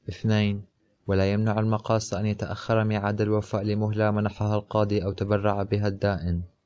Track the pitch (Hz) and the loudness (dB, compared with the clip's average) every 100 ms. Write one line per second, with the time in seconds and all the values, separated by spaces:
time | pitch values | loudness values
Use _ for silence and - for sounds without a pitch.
0 | - - 110 107 104 101 101 _ _ _ | -14 -6 0 2 2 -2 -8 _ _ _
1 | - 95 98 104 110 107 110 107 - 113 | -2 2 2 2 0 2 0 0 0 0
2 | - 95 107 104 - 104 - 113 110 107 | 0 -2 -2 -2 -6 -6 0 2 2 0
3 | 101 104 104 107 104 104 104 104 107 107 | -2 0 2 0 0 -4 -2 0 0 0
4 | 107 107 107 - 107 107 101 107 104 101 | 2 2 0 -2 0 0 0 0 2 0
5 | 92 92 95 104 104 101 95 104 104 98 | -2 -4 0 2 2 0 0 0 0 0
6 | 101 95 85 87 87 _ | 0 0 -2 -2 -4 _